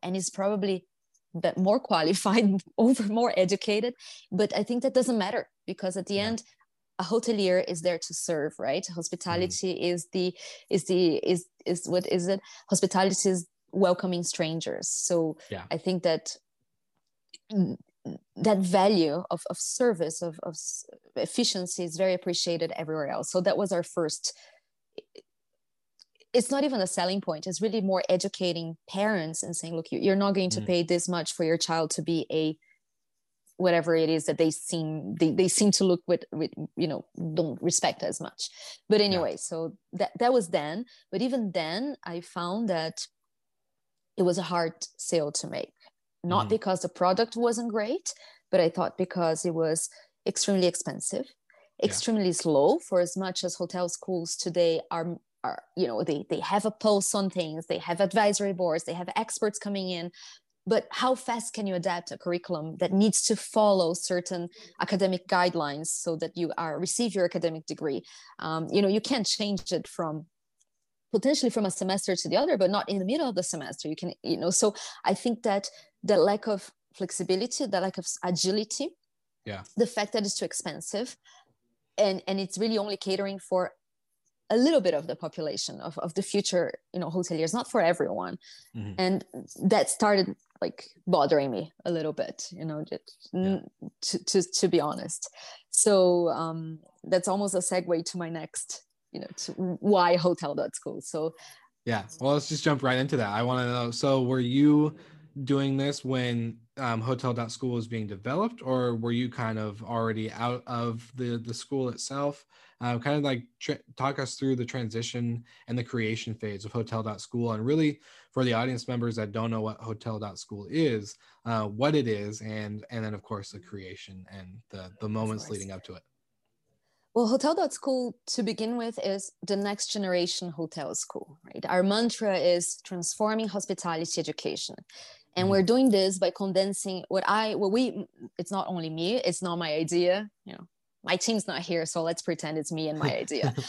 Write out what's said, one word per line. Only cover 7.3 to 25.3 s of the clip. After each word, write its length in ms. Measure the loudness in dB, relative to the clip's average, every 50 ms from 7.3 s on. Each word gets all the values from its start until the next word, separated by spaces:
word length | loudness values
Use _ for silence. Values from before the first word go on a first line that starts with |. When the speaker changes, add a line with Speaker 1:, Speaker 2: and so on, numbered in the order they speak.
| 2 2 4 4 4 4 2
Speaker 1:
is 140 | 0 -2 -2
there 160 | 0 0 0
to 160 | 0 -4 -8 -8
serve, 400 | -6 -4 -2 -2 0 -2 -2 -4 -4
right? 260 | -2 -2 -2 -2 -4 -6 -6
Hospitality 800 | -8 -8 -8 -8 -8 -4 -2 -2 0 0 -2 -2 -2 -2 -2 -2
Speaker 2:
Mm-hmm. 200 | 0 0 0 0
Speaker 1:
is 140 | -2 -4 -4
the, 260 | -2 0 0 0 -2 -6 -12 -18 -18 -16 -4 -2
is 160 | 0 0 2
the, 300 | 2 2 4 4 4 4
is, 300 | 2 2 2 0 0 -2 -6 _ -8 -6
is, 220 | -4 -4 -4 -2
what 180 | 0 0 0 2
is 200 | 2 0 0 2
it? 140 | 0 -2 -2 -4 -10 -20 -20 -4 -2
Hospitality 600 | 0 2 2 2 4 4 4 4 2 2 2 2
is 180 | 2 0 -2 -6 _ _ _ _
welcoming 500 | 0 4 4 4 4 2 0 -2 -2 -2
strangers. 640 | -2 -2 -2 -2 -2 -2 -2 -4 -4 -4 -6 -4 -4 -4
So 480 | -4 -2 0 2 2 2 2 0 -2 -6 -10 -10
Speaker 2:
Yeah. 140 | -10 -10 -6 -6
Speaker 1:
I 60 | -6
think 260 | -4 -2 0 0 2 2
that, 320 | 2 2 0 -2 -6 -12 -12 _ _ _ _ _ _ _ _ _ _ _ _ _ _ _ _ _ _ -20 -20 _ -2
mm, 260 | 0 2 2 2 0 -6 _ _ _ _ -12 -12 -12 -12 _ _ _
that 220 | 0 2 4 4 4
value 640 | 4 4 4 6 6 6 6 6 4 4 2 -2 -2 -4
of, 100 | -6 -6 -6 -6
of 80 | -8
service, 640 | -6 -6 -4 0 2 2 2 2 2 -2 -4 -4 -4
of, 180 | -6 -8 -6 -8 -8
of 100 | -10 -8
s-, 320 | -8 -8 -8 -8 -10 -12 -16 -20 -20 _ _ -4
efficiency 720 | -4 -4 -2 0 0 0 0 0 -2 -4 -4 -4 -4 -6
is 120 | -4 -2
very 160 | 0 2 2 2
appreciated 580 | 0 0 -2 -2 -2 0 -2 -2 -2 -2 -4 -4
everywhere 320 | -6 -6 -6 -4 -4 -4
else. 240 | -4 -4 -6 -4 -2
So 100 | 0 0
that 160 | 2 2 2
was 140 | 2 0 0
our 120 | 0 -2 -2
first, 500 | -2 -2 -2 -2 -2 -2 -4 -6 -8 -8 -10 -16 -20 _ _ _ _ _ _ _ _ _ -20 -20 _ -20 -20 -20 _